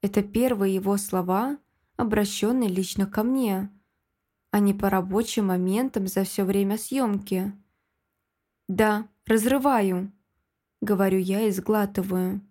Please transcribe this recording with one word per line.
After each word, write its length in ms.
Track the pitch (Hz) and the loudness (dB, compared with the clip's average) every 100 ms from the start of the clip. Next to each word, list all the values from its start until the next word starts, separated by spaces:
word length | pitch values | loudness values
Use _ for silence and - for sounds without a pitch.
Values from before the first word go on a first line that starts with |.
Это 220 | 202 202 | 0 0
первые 520 | 202 220 254 226 196 | 0 0 0 2 0
его 220 | 190 190 202 | 0 0 -2
слова, 600 | 202 190 180 190 247 285 _ _ _ - | 0 -2 0 0 0 -6 _ _ _ -4
обращенные 720 | 226 214 208 - 208 254 226 | 0 2 0 0 0 2 0
лично 380 | 185 185 - 196 | 0 -2 -2 -2
ко 160 | 214 | 0
мне, 480 | 226 269 240 190 202 _ _ _ _ _ _ _ _ | 0 0 0 -2 -4 _ _ _ _ _ _ _ _
а 80 | 202 | 2
не 160 | 202 | 2
по 160 | 202 202 | 2 2
рабочим 560 | 190 185 190 233 - 196 | 0 0 -2 -2 0 0
моментам 640 | 180 185 202 262 233 190 | 2 0 0 0 -2 -2
за 160 | 202 | -2
все 200 | 190 - | -2 -2
время 320 | 190 196 196 220 | 0 0 0 -2
съемки. 760 | - 262 247 202 202 185 196 196 _ _ _ _ _ _ _ _ _ _ - | -4 -2 0 -2 -2 -4 -4 -8 _ _ _ _ _ _ _ _ _ _ -8
"Да, 400 | 190 214 208 214 _ - | 0 2 2 -4 _ 0
разрываю", 880 | 226 220 269 277 254 196 180 196 _ _ _ _ _ _ _ | 2 4 2 2 2 2 0 -4 _ _ _ _ _ _ _
говорю 360 | 202 202 196 190 | -2 2 4 2
я 280 | 185 196 220 | 0 0 0
и 40 | |
сглатываю. 920 | 190 - 214 202 202 190 185 185 202 - | -2 0 0 0 -2 -2 0 0 -4 -8